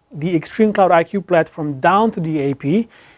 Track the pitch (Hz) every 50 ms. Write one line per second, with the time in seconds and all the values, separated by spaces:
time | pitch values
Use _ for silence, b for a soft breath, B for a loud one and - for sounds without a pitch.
0 | _ _ 262 151 147 185 180 156 - - - - 220 214 202 208 190 180 180 170
1 | 170 - - 202 170 - 180 165 160 - - - 156 151 139 131 131 170 185 202
2 | 226 220 220 202 160 160 156 151 139 139 135 135 - 139 170 226 226 - b b
3 | b b b